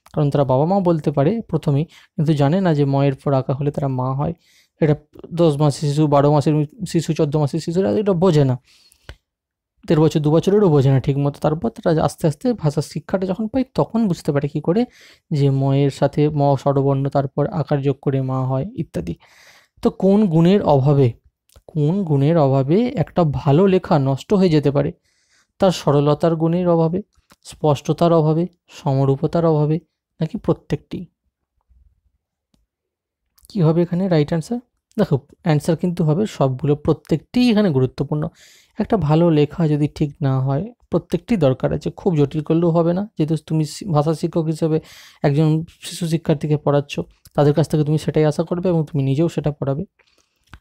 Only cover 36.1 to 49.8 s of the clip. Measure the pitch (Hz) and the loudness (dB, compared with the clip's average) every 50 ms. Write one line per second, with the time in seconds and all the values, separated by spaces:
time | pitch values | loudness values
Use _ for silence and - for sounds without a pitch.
36.1 | 151 180 220 196 - - 143 135 127 131 - 143 147 147 - - 131 - _ - | 0 0 -2 -4 -2 -2 -2 -2 -2 -2 0 -2 -2 0 0 -2 -2 -2 _ -4
37.1 | 165 147 - _ - 247 247 247 214 208 214 185 139 131 127 127 - - 143 143 | -4 -4 -4 _ 0 2 2 4 4 2 2 2 2 0 0 -2 -2 -6 -6 -4
38.1 | 156 151 151 160 _ _ - - _ _ _ _ _ - 208 - 240 208 160 143 | -4 -6 -6 -8 _ _ -20 -20 _ _ _ _ _ -6 -4 -2 0 0 2 2
39.1 | 156 160 175 175 160 147 147 147 - - 170 151 151 143 147 143 - - 156 143 | 2 4 4 4 4 2 2 0 0 -2 0 0 0 0 0 -2 -2 -4 -4 -4
40.1 | 143 - 147 135 135 131 131 135 139 147 196 233 - _ _ - - 170 170 - | -4 -4 -2 -2 0 0 0 -2 -2 -2 -4 -6 -12 _ _ -4 -4 -4 -4 -2
41.1 | - 165 - - 240 185 147 131 127 - - 147 156 151 - 160 - - - 196 | -6 -6 -2 -2 -2 2 2 2 0 0 -2 -4 -4 -4 -6 -8 -8 -4 -4 -2
42.1 | 165 147 143 135 - 156 147 - 160 165 175 170 160 170 165 170 175 185 208 214 | 0 0 0 0 -2 -6 -4 -2 0 0 2 2 2 2 0 0 -2 -2 -6 -8
43.1 | _ - 160 151 160 156 - - 160 156 156 151 - - - 202 156 147 147 165 | _ -4 -2 -2 -2 -6 -4 -4 -2 -2 -2 -4 -6 -12 -6 -2 0 0 0 0
44.1 | 160 151 - 165 - 175 156 160 160 156 170 156 156 156 - - - - - - | -2 -2 -4 -4 -2 -2 -2 -2 -4 -2 -2 -2 -2 -2 -4 -8 -20 -20 -20 -20
45.1 | _ - - 151 139 151 160 156 156 160 165 - - _ - - 185 - 175 160 | _ -2 -2 0 2 2 2 2 2 0 -2 -8 -16 _ -18 -14 -10 -8 -4 -2
46.1 | 165 160 - - 160 147 - 147 151 143 - 151 143 143 143 - - - 170 - | -2 -2 0 -2 -2 -2 0 -2 -2 -2 0 0 0 0 -2 -2 -8 -10 -10 -12
47.1 | _ _ _ - - 151 147 147 143 175 147 - - 151 151 147 156 151 - - | _ _ _ -8 -2 2 2 2 4 2 0 0 0 -2 0 0 -2 -2 -2 -2
48.1 | - 156 156 151 151 - 165 - 185 175 175 190 170 165 151 - - 143 135 135 | 0 0 0 0 0 -2 -4 -4 -4 -4 -2 -2 0 0 -2 -2 -2 -2 0 0
49.1 | 135 143 170 160 - 156 147 151 147 - 131 135 135 151 | 0 0 0 -2 -2 -4 -4 -4 -4 -4 -6 -6 -4 -6